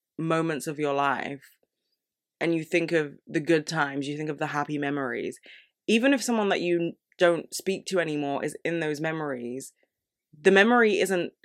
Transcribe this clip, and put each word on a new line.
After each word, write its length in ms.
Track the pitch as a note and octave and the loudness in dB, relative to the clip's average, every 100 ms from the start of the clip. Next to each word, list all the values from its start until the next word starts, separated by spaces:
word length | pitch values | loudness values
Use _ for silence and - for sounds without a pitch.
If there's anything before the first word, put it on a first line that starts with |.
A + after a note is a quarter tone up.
| _ - | _ -6
moments 500 | D#3+ E3 E3 C#3+ D#3+ | -2 0 0 -4 -6
of 120 | D3 | -4
your 160 | C#3+ | -2
life 640 | C#3 C#3 B2 - C#3 - _ _ _ _ _ _ _ _ - | 0 0 0 -6 -10 -16 _ _ _ _ _ _ _ _ -4
and 140 | E3 | -2
you 100 | E3 | -2
think 280 | D#3 E3+ E3 | 0 -2 0
of 260 | E3 D3 - - | -2 -2 -8 -6
the 140 | D#3+ | -4
good 260 | D3 D#3+ D3+ | 2 0 0
times, 420 | D#3+ C#3+ C#3 C#3 | -4 -2 -4 -6
you 80 | D3 | -6
think 140 | D#3 | -8
of 80 | C#3+ | -6
the 80 | D3 | -6
happy 320 | D3 D3 D3 | -4 -4 -4
memories, 600 | C#3+ C#3+ B2+ A2+ G2 - - - _ _ - | -4 -4 -4 -6 -8 -10 -18 -20 _ _ 0
even 280 | A3 C4+ | 2 4
if 80 | C#4 | 2
someone 260 | - A3+ G3 | 0 0 0
that 140 | F3 | 0
you 340 | F3 F3 E3+ - _ - | 0 0 -2 -6 _ 2
don't 360 | F3 E3 - | 2 2 -4
speak 300 | - - G3 - | -8 -4 -4 -2
to 120 | F#3 | -2
anymore 420 | D#3+ D3 C#3+ C#3 | -2 -2 -4 -4
is 140 | D3+ - | -6 -6
in 160 | E3 E3+ | -6 -4
those 180 | D#3 D3 | -4 -4
memories, 760 | D#3+ D#3+ D3+ B2 A#2+ C3 - _ _ _ _ _ _ D3+ | -6 -6 -6 -8 -8 -10 -14 _ _ _ _ _ _ 2
the 120 | G3 | 6
memory 480 | G3 A3 A#3+ G#3+ - | 8 8 6 6 4
isn't 320 | F#3 F3+ - _ | 2 0 -2 _